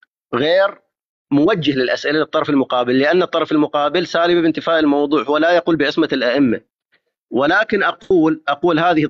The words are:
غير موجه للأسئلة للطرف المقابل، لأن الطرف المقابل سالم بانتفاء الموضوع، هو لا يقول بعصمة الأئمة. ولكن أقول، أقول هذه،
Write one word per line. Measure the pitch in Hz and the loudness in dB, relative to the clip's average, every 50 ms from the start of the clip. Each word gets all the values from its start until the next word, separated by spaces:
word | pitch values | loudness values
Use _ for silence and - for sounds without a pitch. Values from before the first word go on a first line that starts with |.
| _ _ _ _ _ - - | _ _ _ _ _ -8 -6
غير | 117 139 156 170 190 196 202 196 - _ _ _ _ _ _ _ _ _ - | -4 -2 0 2 2 0 0 -2 -8 _ _ _ _ _ _ _ _ _ -2
موجه | 139 143 147 185 226 180 147 147 139 | 0 2 2 2 0 0 -2 -2 -2
للأسئلة | 135 127 123 117 - - 143 143 156 | 0 0 -2 -2 -4 -4 -2 -2 -2
للطرف | 151 - - 156 147 151 | -2 -2 -2 -4 -2 0
المقابل، | 147 139 127 - 131 123 123 123 123 131 | 0 -2 0 0 -2 -2 0 0 0 0
لأن | 139 147 170 185 175 | 2 2 2 0 0
الطرف | - - 165 156 - - | 0 -2 -4 -4 0 0
المقابل | 151 147 135 - 147 147 147 143 180 175 | 0 0 0 -2 -2 -2 -2 -2 -2 -4
سالم | 156 - 170 170 175 175 175 160 | -2 -2 -2 0 2 2 2 2
بانتفاء | 165 156 147 - - 165 160 | 0 -2 -2 -2 -2 0 0
الموضوع، | 156 147 143 143 147 143 147 147 107 | 2 2 2 0 0 0 0 0 0
هو | 131 147 | 0 0
لا | 151 156 170 | 0 2 2
يقول | 175 175 - 175 170 | 2 2 2 0 0
بعصمة | 151 143 139 151 - 160 143 151 | 0 0 -2 0 -2 -2 -2 -2
الأئمة. | 139 117 123 120 139 143 123 104 92 - _ _ _ _ _ _ _ _ _ _ _ _ - - | -2 -2 0 0 2 2 0 0 -2 -6 _ _ _ _ _ _ _ _ _ _ _ _ -6 -4
ولكن | 113 139 147 175 202 220 - 226 196 170 | -2 0 2 2 0 0 0 -2 -2 -2
أقول، | 165 170 - - - 190 175 156 160 160 156 - - | -2 -4 -6 -2 0 2 2 4 2 0 -2 -4 -6
أقول | 143 143 - 175 165 151 | -4 -2 0 0 0 2
هذه، | 165 180 175 160 151 143 | 2 2 2 0 0 -2